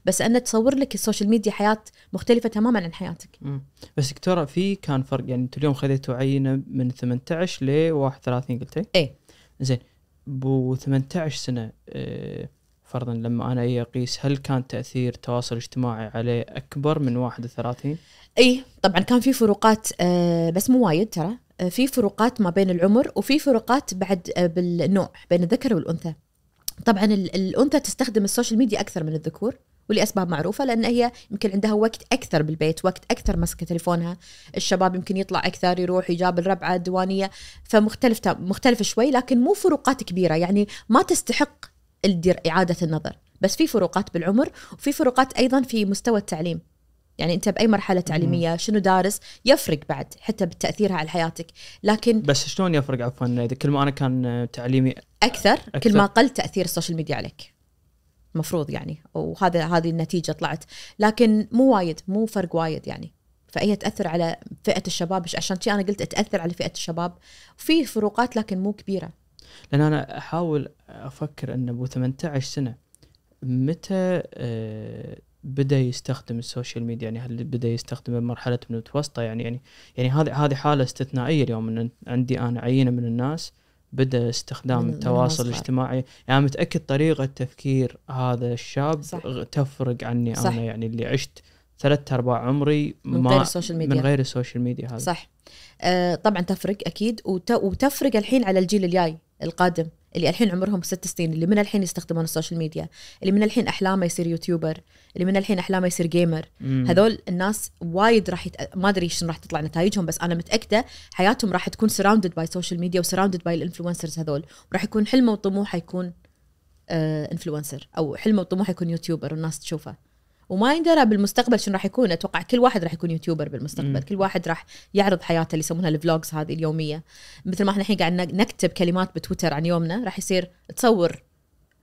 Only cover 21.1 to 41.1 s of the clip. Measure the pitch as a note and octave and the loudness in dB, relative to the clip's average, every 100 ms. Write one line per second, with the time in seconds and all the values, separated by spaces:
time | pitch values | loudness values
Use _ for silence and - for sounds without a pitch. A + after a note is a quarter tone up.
21.1 | - D#3+ A#3+ _ - F3+ G#3 C4+ C4 G3+ | -2 -4 -6 _ -6 -4 0 0 2 0
22.1 | - A3+ B3 F#3+ E3+ F#3+ F3 F#3 A3 - | 2 0 2 0 2 2 4 4 4 4
23.1 | - - C#4+ C#4+ A3+ - C4 - F#3 F#3+ | -2 0 2 4 2 4 0 0 -6 -2
24.1 | G3 - - F3 E3+ F3+ E3+ D#3 G3 - | -2 -2 0 0 2 0 0 2 2 0
25.1 | - - F3 E3+ A#3 C4+ F#3+ - E3 E3 | -6 0 2 2 0 2 0 0 -6 -6
26.1 | D#3 _ _ _ _ - - - G3 G#3 | -12 _ _ _ _ -16 -2 2 4 4
27.1 | G#3 F3+ F#3 F#3+ - C#4 C#4+ - - C4 | 2 0 -2 0 2 4 2 0 -2 0
28.1 | G#3+ G3 - A#3+ A3 B3+ G#3 G3+ F#3 D#3 | 2 2 0 0 2 2 2 -4 -4 -4
29.1 | D#3 D#3 - G#3+ - _ _ - G#3+ G#3 | -4 -6 -4 -6 -6 _ _ -2 2 2
30.1 | - F3+ D#3 D#3+ G#3+ C4+ A#3 A3+ A#3+ A#3+ | 0 -2 0 -2 -2 0 2 2 2 0
31.1 | - - G3+ G#3+ F#3+ G#3+ G#3+ A3 - - | -2 -12 -4 -2 0 0 2 2 0 -4
32.1 | B3+ - D#3+ D#3 D#3 D#3 D#3+ F#3 - - | -4 0 0 0 0 -2 0 -2 -2 -4
33.1 | F3 - E3+ E3+ - E3 E3+ F3+ F3 E3+ | -2 0 0 -2 -4 -6 -4 0 0 -2
34.1 | F3 - - - F#3 - F#3 F#3 F#3 - | -8 -14 -20 -12 -6 -2 2 2 0 -4
35.1 | F#3+ F#3+ F3+ - - F3+ F3+ F3+ F3+ F3+ | -4 -2 -2 -4 -2 0 0 0 0 0
36.1 | F3 F3+ F3 F3 F#3 D#3 F3+ F3+ F#3 F#3 | 0 2 2 0 0 0 -2 0 0 0
37.1 | F#3+ F#3+ - - - - A3 G#3+ - B3+ | 0 -4 -6 -18 -20 2 4 4 2 2
38.1 | A3 F#3+ - F3+ G3 C4 A#3+ G3+ - C4 | 2 0 -2 -2 2 2 2 0 2 4
39.1 | B3+ B3+ A#3+ C4 G4 F#4+ G4 - C4+ - | 2 2 4 4 4 2 2 2 0 -2
40.1 | F3+ F3 D#3 F3 G3+ G#3 - - A#3 F#4+ | 0 2 2 2 2 0 -4 2 4 4